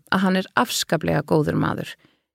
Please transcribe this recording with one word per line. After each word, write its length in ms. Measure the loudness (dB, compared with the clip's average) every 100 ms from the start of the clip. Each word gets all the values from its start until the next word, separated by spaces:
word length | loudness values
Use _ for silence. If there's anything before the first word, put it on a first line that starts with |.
| _ 0
að 80 |
hann 180 | 2 2
er 80 | 0 -2
afskaplega 640 | -2 -4 -2 -2 0 -2 2
góður 300 | 2 2 0
maður. 320 | -2 -4 -8 -14 _ _ _